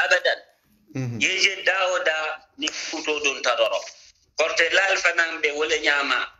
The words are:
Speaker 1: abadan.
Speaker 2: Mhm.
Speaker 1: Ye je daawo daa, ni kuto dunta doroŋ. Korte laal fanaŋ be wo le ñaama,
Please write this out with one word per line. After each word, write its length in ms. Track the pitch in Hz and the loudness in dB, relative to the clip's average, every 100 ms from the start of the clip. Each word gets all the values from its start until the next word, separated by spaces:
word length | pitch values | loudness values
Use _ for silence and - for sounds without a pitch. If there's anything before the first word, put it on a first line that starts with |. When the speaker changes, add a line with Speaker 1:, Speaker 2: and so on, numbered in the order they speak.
Speaker 1:
abadan. 380 | 180 180 170 120 - _ _ _ _ | 2 2 2 -2 -6 _ _ _ _
Speaker 2:
Mhm. 260 | 135 127 117 | -6 -6 -2
Speaker 1:
Ye 180 | 156 190 | -2 2
je 220 | 196 190 | 0 2
daawo 340 | 170 190 185 180 | 0 2 0 0
daa, 340 | 175 156 151 - _ - | 0 0 -4 -6 _ -8
ni 100 | 151 - - | -8 -6 -8
kuto 300 | 160 156 147 | -6 -4 -2
dunta 360 | 143 127 123 117 | -2 0 0 2
doroŋ. 280 | 110 95 - - - _ _ - | 2 0 -6 -18 -20 _ _ -2
Korte 320 | 160 160 165 | -2 2 4
laal 240 | 175 196 185 | 4 2 2
fanaŋ 420 | 175 170 165 156 | 0 2 0 0
be 80 | 151 | -2
wo 120 | 147 156 | 0 0
le 120 | 151 | 0
ñaama, 380 | 151 143 139 123 107 | 2 2 2 0 -2